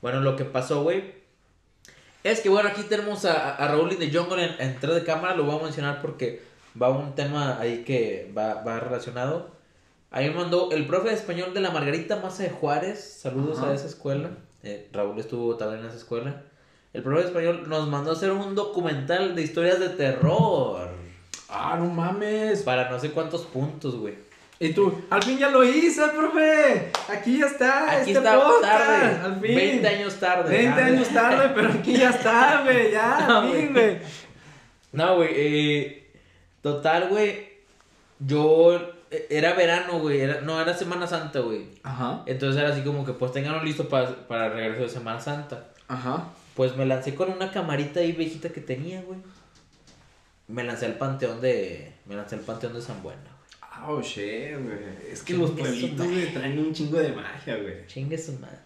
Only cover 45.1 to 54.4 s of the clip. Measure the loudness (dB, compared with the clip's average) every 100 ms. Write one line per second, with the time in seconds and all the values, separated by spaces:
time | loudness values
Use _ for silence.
45.1 | -8 -6 -8 -8 -14 -16 _ _ -8 -6
46.1 | -6 -8 -18 -18 -2 -2 0 0 0 -4
47.1 | -4 -4 -2 -6 -4 -2 -2 -2 0 -2
48.1 | -2 -6 -6 -12 -12 -10 -8 -8 -10 -14
49.1 | -16 -18 -20 _ _ _ _ _ -20 _
50.1 | _ _ _ -14 -10 -8 -6 -6 -4 -4
51.1 | -2 -4 -2 0 0 -2 -8 -16 -20 -14
52.1 | -14 -10 -12 -10 -10 -8 -10 -12 -14 -14
53.1 | -16 -20 -20 _ -20 -20 -16 -8 -8 -6
54.1 | -8 -8 -8